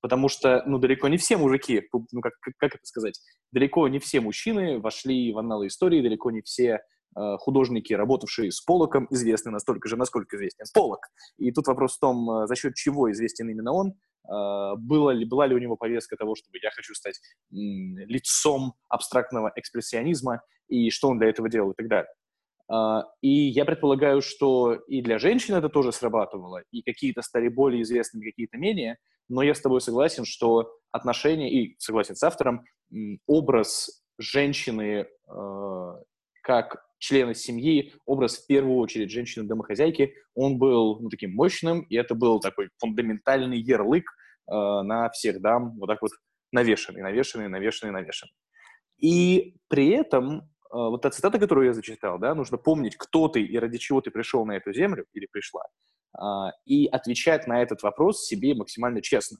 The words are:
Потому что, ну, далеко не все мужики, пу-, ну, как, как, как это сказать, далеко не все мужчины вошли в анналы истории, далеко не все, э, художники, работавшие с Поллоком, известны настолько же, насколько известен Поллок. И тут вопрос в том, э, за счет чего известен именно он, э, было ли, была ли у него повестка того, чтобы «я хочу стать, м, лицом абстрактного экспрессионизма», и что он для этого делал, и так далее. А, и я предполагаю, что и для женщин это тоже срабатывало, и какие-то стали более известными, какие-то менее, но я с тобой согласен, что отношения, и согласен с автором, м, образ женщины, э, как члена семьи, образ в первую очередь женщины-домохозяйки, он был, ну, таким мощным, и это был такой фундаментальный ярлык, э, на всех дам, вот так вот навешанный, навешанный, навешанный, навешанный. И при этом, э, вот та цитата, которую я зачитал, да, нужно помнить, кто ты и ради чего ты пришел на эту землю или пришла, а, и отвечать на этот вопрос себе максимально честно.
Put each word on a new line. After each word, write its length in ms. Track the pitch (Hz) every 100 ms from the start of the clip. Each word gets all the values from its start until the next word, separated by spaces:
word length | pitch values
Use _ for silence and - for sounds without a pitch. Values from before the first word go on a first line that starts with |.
Потому 280 | 120 127 135
что, 320 | - 135 127 135
ну, 100 | 135
далеко 300 | 127 135 139
не 100 | 175
все 200 | - 208
мужики, 440 | 139 135 - 110 -
пу-, 140 | 123 117
ну, 100 | 120
как, 120 | 117 -
как, 120 | - -
как 180 | 147 -
это 80 | -
сказать, 340 | - 110 - _ _ _
далеко 360 | 123 139 170 147
не 120 | 139
все 200 | - 139
мужчины 600 | 110 - - 220 180 123
вошли 520 | 107 - 135 131 120
в 60 | 107
анналы 280 | 117 107 98
истории, 340 | - 180 165
далеко 300 | 120 110 123
не 100 | 113
все, 400 | - - 123 107 - _ _ -
э, 200 | 104 101
художники, 540 | - 135 131 120 -
работавшие 580 | 104 107 131 - - 104
с 100 | -
Поллоком, 460 | - 175 160 139 120
известны 420 | 127 117 110 120
настолько 360 | 104 - 110 110
же, 80 | 117
насколько 380 | 127 120 - 101
известен 300 | 98 - 110
Поллок. 260 | - 151 98 - _ - _
И 140 | 123
тут 160 | 120 139
вопрос 280 | 131 131 -
в 40 |
том, 300 | 139 123 117 113
э, 40 | 107
за 80 | 123
счет 180 | 139 -
чего 340 | - 143 120
известен 380 | 104 113 - 113
именно 220 | 110 117
он, 200 | 170 196 190 _ _ -
э, 460 | 104 101 101 98 101
было 340 | 117 151 147
ли, 140 | 123 113
была 220 | 127 143
ли 80 | 127
у 40 |
него 180 | 120 113
повестка 380 | 113 117 - -
того, 180 | 107 107
чтобы 220 | _ 95
«я 80 | 107
хочу 220 | - 113
стать, 220 | 107 101 95 _ _ _
м, 460 | 95 104 98 92 92
лицом 760 | 98 123 - - 151 139 131 - _
абстрактного 640 | 120 - 127 123 120 110 -
экспрессионизма», 880 | - 120 - 117 139 156 127 120 _ _ _
и 220 | 123 113
что 160 | - 139
он 80 | 120
для 120 | 110
этого 200 | 110 113
делал, 220 | 113 98
и 40 | 95
так 120 | 113
далее. 220 | 104 - - _ _ _ _ _
А, 340 | 113 110 110 - _
и 80 | 135
я 360 | 143 143 123 143
предполагаю, 560 | 165 147 139 147 139
что 520 | 135 - 139 127 123
и 280 | 113 - 135
для 180 | 117 113
женщин 360 | 143 247 226 190
это 140 | 151
тоже 220 | 147 127
срабатывало, 680 | - 120 110 98 98 90 90 -
и 100 | 120
какие-то 380 | 117 117 139 123
стали 260 | 117 123 117
более 320 | 120 139 123
известными, 420 | 113 120 113 113 107
какие-то 320 | - 113 117
менее, 400 | 185 208 117 117 _ _ _
но 120 | 127
я 100 | 143 147
с 60 |
тобой 200 | 135 127
согласен, 440 | 127 117 156 151 113
что 460 | - 117 113 113 - _
отношения, 600 | 117 123 117 147 160 135
и 240 | 135 113 _
согласен 360 | - 110 101 95
с 80 |
автором, 400 | 160 170 135 120 _ _ _
м, 280 | 107 104 101 -
образ 760 | 151 139 123 104 - - - _ -
женщины, 880 | 110 139 143 139 - 110 104 104 98 _ _
э, 640 | 104 98 98 101 92 90 87 - _ _ _
как 340 | - 123 110 - _ _
члена 340 | - 139 123
семьи, 600 | 113 - 117 143 151 139 - -
образ 320 | 135 120 -
в 100 | _
первую 300 | 139 135 127
очередь 340 | 113 110 101
женщины-домохозяйки, 1040 | 110 120 - 104 110 - 104 156 160 139 - _ -
он 220 | 135 131
был, 420 | 135 120 110 107
ну, 80 | 113
таким 240 | 95 101 98
мощным, 460 | 165 - 165 170
и 140 | - 117
это 200 | 120 113
был 240 | 120 110
такой 300 | 92 - 95 _
фундаментальный 800 | 117 110 117 107 - 135 127 123
ярлык, 460 | 113 117 104 165 - _ - _ -
э, 40 |
на 560 | 107 101 101 98 113 117
всех 300 | - 113 95
дам, 360 | 104 120 120 113
вот 100 | 98
так 140 | 107
вот 100 | 110 - _ _ _
навешанный, 480 | 123 120 104 - 95
навешанный, 480 | 95 107 135 117 107
навешанный, 420 | 95 104 107 110
навешанный. 400 | 95 82 - - _ _ _ - _ _ _
И 560 | 156 175 180 185 - _ _
при 200 | 143 139
этом, 500 | 240 - 131 127 151
э, 20 | - _ _
вот 300 | 120 117 120
та 80 | 139
цитата, 280 | - 196 226
которую 280 | 202 147 127
я 60 |
зачитал, 460 | 113 107 110 101 90
да, 160 | 113 156
нужно 220 | 131 123
помнить, 380 | - 156 117 -
кто 300 | - 160 156
ты 140 | 139
и 160 | 101 117
ради 180 | 117 120
чего 240 | - 139
ты 100 | 123
пришел 340 | 107 113 131 110
на 80 | 101
эту 160 | -
землю 320 | 104 196 156 85
или 140 | 104 98
пришла, 320 | 104 - 87 - _ _ _ _ -
а, 340 | 101 98 95 - -
и 220 | 143 143
отвечать 600 | 131 117 120 - 156 123
на 140 | 120
этот 220 | 120 107
вопрос 420 | 104 - 170 208 -
себе 300 | 104 127 135
максимально 460 | 101 - 120 117
честно. 360 | - 139 - 107